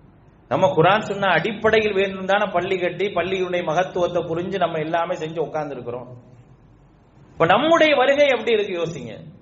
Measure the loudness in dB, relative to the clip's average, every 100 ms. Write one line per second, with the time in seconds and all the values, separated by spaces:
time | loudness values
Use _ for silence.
0 | -20 -20 -20 _ -6 0 0 4 4 4
1 | 0 -2 2 2 0 0 2 4 2 0
2 | 0 -2 0 0 2 -2 -2 -2 -2 -2
3 | -4 -2 -2 -2 -2 -2 0 0 0 0
4 | -2 -2 -4 -4 -4 -2 -2 -2 -2 -2
5 | -2 -4 -6 -6 -4 -4 -8 -10 -10 -10
6 | -12 -20 -20 -20 -20 -20 -20 -20 _ _
7 | _ _ -12 0 4 4 4 4 4 4
8 | 4 4 4 2 2 0 0 -4 -4 -6
9 | -12 -14 -18 -20